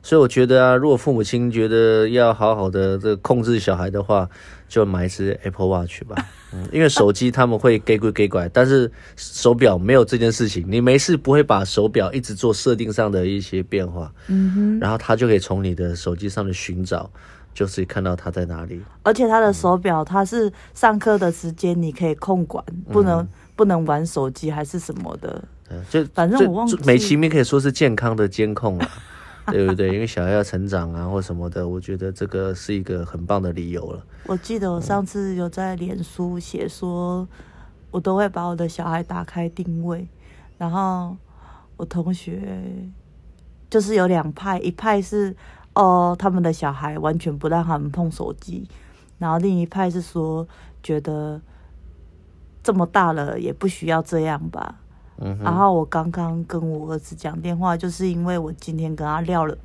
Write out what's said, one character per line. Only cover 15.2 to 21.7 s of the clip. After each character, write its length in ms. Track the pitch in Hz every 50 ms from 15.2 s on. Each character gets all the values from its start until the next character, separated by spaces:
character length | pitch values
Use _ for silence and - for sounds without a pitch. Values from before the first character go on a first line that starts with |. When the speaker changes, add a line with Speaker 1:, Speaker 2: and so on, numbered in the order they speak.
| 123 117
Speaker 1:
可 40 |
以 60 | 107 95
从 240 | 90 - 95 98
你 100 | 98 92
的 220 | 87 87 90 87 85
手 220 | 85 - 90 87
机 120 | 85 101 101
上 160 | 92 110 101
的 80 | 98
寻 300 | 90 - - - 90 90 92
找， 240 | 90 92 87 - - - - - - - - - _ -
就 100 | - 101
是 200 | 95 - - 92
看 180 | - - 104
到 140 | 95 92 90
他 120 | 87 - 87
在 160 | 82 92 90
哪 200 | 85 85 80 82
里。 180 | 82 87 87 98 - - - -
Speaker 2:
而 100 | 214 220
且 140 | 226 262 226
他 100 | 220 226
的 140 | 220 208
手 260 | 196 - - 180 180 180
表， 260 | 180 196 165 156 156
他 200 | 151 180 196 196
是 280 | 190 226 240 220 202 - - - - -
上 240 | - - 226 214 208
课 180 | - 226 214
的 140 | 196 185 175
时 220 | 170 - - 165
间 280 | 160 - - 180